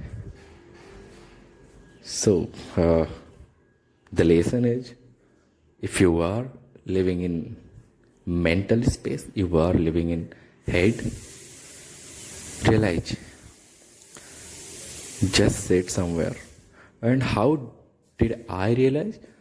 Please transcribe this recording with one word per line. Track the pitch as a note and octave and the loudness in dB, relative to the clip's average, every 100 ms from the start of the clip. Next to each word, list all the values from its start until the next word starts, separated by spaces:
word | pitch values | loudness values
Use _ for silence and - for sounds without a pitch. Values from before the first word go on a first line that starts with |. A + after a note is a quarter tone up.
| - - - - - - - - - - - - - - - - - - - - | -14 -14 -14 -18 -20 -20 -20 -20 -20 -20 -20 -20 -20 -20 -20 -20 -20 -20 -20 -20
so, | - - A2 F2+ - - - - | -10 -2 2 2 0 -8 -6 2
uh, | E2+ E2 D#2+ - - - - _ _ _ _ _ _ | 4 4 2 -6 -20 -20 -20 _ _ _ _ _ _
the | F2 | 2
lesson | E2+ E2+ F#2+ B2 A#2+ | 4 6 4 2 2
is, | A#2+ - - - _ _ _ _ _ _ _ | 0 -6 -18 -20 _ _ _ _ _ _ _
if | G#2 - | -4 4
you | F#2 E2 | 4 4
are | E2+ A2 C3+ - - - - | 0 -2 -6 -12 -20 -14 -4
living | F#2+ F#2 F2+ | 0 0 0
in | F2+ E2 D#2 - - - - _ _ _ - | -2 -4 -6 -12 -18 -20 -20 _ _ _ -4
mental | F2 E2+ F2 G2+ A2+ | 0 2 2 2 2
space, | B2 - - C#3 - - | 2 0 -2 -6 -6 -2
you | F2+ E2 | 2 4
are | E2+ | 4
living | F#2 E2 E2 E2+ | 4 2 0 0
in | E2 D#2+ - - _ - | -2 -6 -14 -20 _ -2
head, | F2 G2 A#2 - - - - - - - - - - - - - - - - A2+ | 2 2 2 -4 -8 -12 -18 -20 -20 -20 -20 -20 -18 -18 -16 -16 -14 -14 -2 2
realize, | A2 G#2+ E2+ - - - - - - - - - - - - - - - - - - - - - - G2 | 4 2 0 -4 -8 -12 -20 -20 -20 -20 -20 -20 -20 -20 -20 -20 -18 -18 -16 -16 -14 -14 -14 -12 -4 0
just | - - - - | 2 2 2 2
sit | F#2 F2+ | 0 0
somewhere. | - F2 E2 - A#2+ - - - - - _ | -2 -2 -2 -2 -6 -14 -20 -20 -20 -20 _
And | A#2 C3 | 0 0
how | A#2+ G#2+ B2 D#3 A#2+ - _ _ _ - | 2 2 2 0 -4 -18 _ _ _ -2
did | A2+ A2+ - | 0 -2 -8
I | F#2 G2+ | -2 2
realize? | A#2+ C3 C#3+ G3+ - - - | 4 4 2 -4 -8 -16 -20